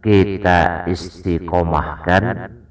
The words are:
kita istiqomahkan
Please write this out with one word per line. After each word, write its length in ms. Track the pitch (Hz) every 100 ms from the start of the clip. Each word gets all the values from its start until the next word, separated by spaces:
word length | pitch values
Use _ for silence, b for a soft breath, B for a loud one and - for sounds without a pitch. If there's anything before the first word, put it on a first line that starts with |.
| 107
kita 800 | 104 101 98 95 87 85 85 87
istiqomahkan 1700 | 90 90 - 90 85 85 90 82 78 78 76 85 92 107 98 95 - -